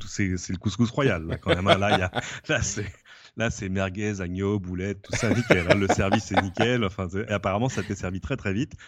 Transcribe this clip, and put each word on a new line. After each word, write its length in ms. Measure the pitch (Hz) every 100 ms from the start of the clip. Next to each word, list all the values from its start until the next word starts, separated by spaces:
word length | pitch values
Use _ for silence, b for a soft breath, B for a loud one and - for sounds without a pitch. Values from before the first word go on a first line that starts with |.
| -
c'est, 300 | - 95 92
c'est 160 | -
le 60 | 92
couscous 320 | 107 107 113
royal, 360 | - 135 87 80
là, 80 | -
quand 180 | -
même, 140 | 87 135
hein. 100 | 95
Là, 200 | 101 95
il 20 |
y 40 |
a, 80 | 92 120 B B -
là, 140 | 135
c'est, 240 | - 107 104 - B B B -
là, 140 | 113
c'est 180 | - 95
merguez, 540 | 95 95 95 107 95
agneau, 380 | 90 92 98 104
boulette, 400 | 90 90 98 98
tout 120 | - -
ça, 120 | 113
nickel, 360 | 110 110 95 85
hein. 60 | 98
Le 140 | 98
service 420 | - 98 110 -
est 100 | 98
nickel. 440 | 98 85 117 123 95
Enfin, 240 | - 92
c'est, 120 | 95
et 80 | 110
apparemment, 360 | 101 98 101 131
ça 160 | 110
t'est 120 | 95 98
servi 260 | 90 92
très, 160 | - 135
très 160 | 101
vite. 220 | 98 151 -